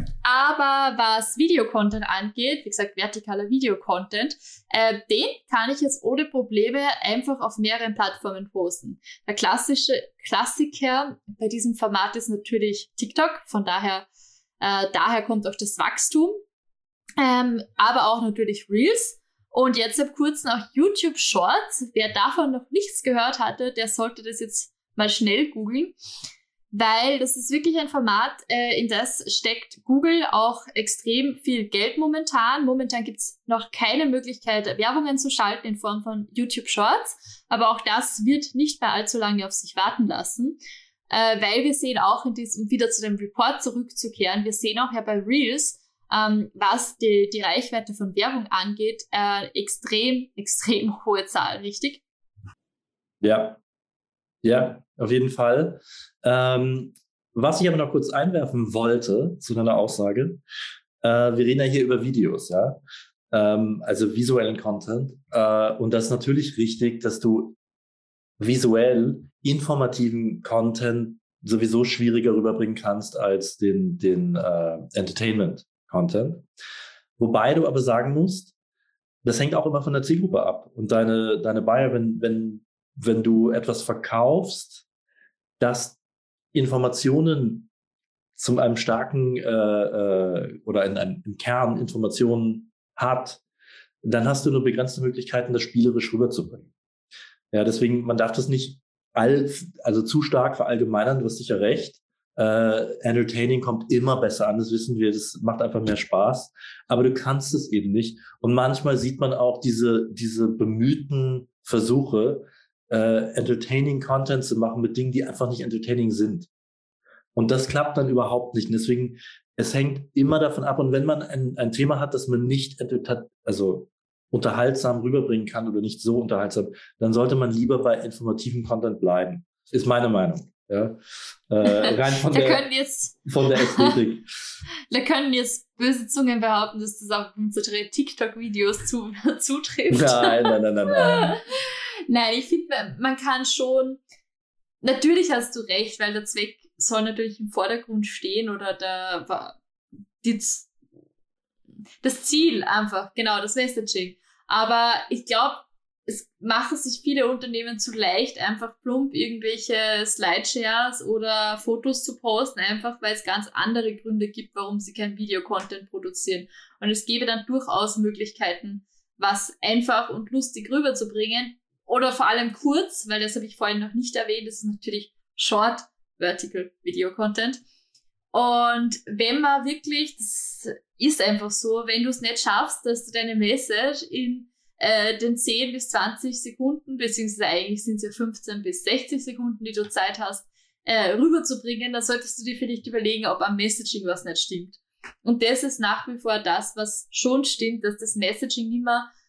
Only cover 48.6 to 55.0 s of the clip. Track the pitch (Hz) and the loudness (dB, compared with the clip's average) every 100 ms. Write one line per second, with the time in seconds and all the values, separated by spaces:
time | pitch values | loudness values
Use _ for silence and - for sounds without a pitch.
48.6 | 196 208 220 226 - 208 202 202 202 - | -2 -2 -4 -4 -4 -2 0 -2 -4 -6
49.6 | 202 - - 214 247 254 254 - 208 - | -6 -6 -2 0 2 0 -4 -8 -4 -2
50.6 | - - 220 208 - 202 190 185 - 202 | 2 2 0 -2 0 0 0 -2 -2 -4
51.6 | 202 208 285 285 _ _ _ _ - - | -8 -6 -8 -8 _ _ _ _ -20 -20
52.6 | _ _ _ _ _ _ 104 107 - - | _ _ _ _ _ _ 2 4 0 -8
53.6 | _ _ _ _ _ _ _ _ 113 123 | _ _ _ _ _ _ _ _ 4 4
54.6 | 123 - _ - | 2 -4 _ -6